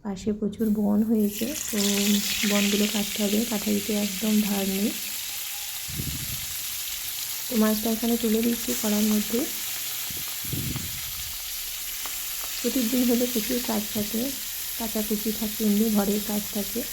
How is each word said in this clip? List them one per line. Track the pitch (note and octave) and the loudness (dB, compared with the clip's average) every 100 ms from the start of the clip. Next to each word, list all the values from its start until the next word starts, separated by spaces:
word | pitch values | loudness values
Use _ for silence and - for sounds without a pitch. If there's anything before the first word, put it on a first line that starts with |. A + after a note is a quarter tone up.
পাশে | G#3+ F#3+ - | -6 -4 -2
প্রচুর | G#3 G#3 - A3 | 0 -2 0 2
বন | G#3 G3+ G#3 | 2 4 4
হয়েছে, | A3 A3 G3+ G3+ A3+ D#4 | 4 4 4 0 -4 -4
তো | - G#3+ G3+ G3+ G3+ G3+ G3+ - G#3 | -2 0 2 2 4 4 2 0 2
বনগুলো | G3+ G3+ G#3 G#3 | 4 4 4 2
কাটতে | G#3+ G3+ - | 2 -2 0
হবে, | G#3 G#3 | 2 2
কাটারিতে | A#3+ G#3 G#3+ G#3 G3+ G#3 | 2 0 2 0 2 0
একদম | G#3 F#3+ A3 G#3+ | 0 0 4 4
ধার | G3+ G3+ G3 | 4 2 0
নেই। | F#3+ G#3+ F4+ - - - - - - - - - - - - - - - - - - - - - - - - | 2 0 0 -6 -6 -8 -8 -8 -8 -8 -8 -6 -4 -4 -4 -6 -6 -6 -6 -6 -6 -6 -6 -6 -6 -6 -6
তো | - A#3+ | -2 4
মাছটা | G#3+ G#3+ A3+ | 4 4 0
এখানে | A3 A#3 A#3 | 0 2 2
তুলে | A#3 G#3+ | 2 2
দিচ্ছি | A#3 A#3 - A#3+ | 2 0 -2 -2
কড়ার | A3 G#3 | 2 4
মধ্যে। | G#3+ G#3+ G#3 A#3 E4 - - - - - - - - - - - - - - - - - - - - - - - - - - - - - - | 4 4 2 0 0 -4 -6 -6 -6 -6 -6 -6 -6 -6 -4 -4 -2 -4 -6 -6 -8 -8 -8 -8 -8 -8 -6 -6 -8 -6 -6 -6 -6 -6 -6
ছুটির | - A#3+ A#3+ A3+ | -2 0 0 2
দিন | B3+ B3 | 2 4
হলে | A#3 B3 | 4 2
প্রচুর | A3+ G#3 B3 B3 | 0 0 -2 0
কাজ | G#3+ G#3 | -2 -2
থাকে, | A3 G#3 A3+ C4 - - - - | -4 -2 -2 -2 -4 -8 -8 -8
কাচাকুচি | - A3+ A3 G#3+ G#3 A3 | -6 -2 -2 0 0 0
থাকে, | G#3 G#3+ - | -2 -4 0
এমনি | G#3+ G3+ A3+ | 4 6 6
ঘরের | G#3 G3 G#3 G#3 | 4 4 2 0
কাজ | G#3 G#3 | -2 -2
থাকে | G#3 G3 A#3 C4+ | -4 -4 -4 -6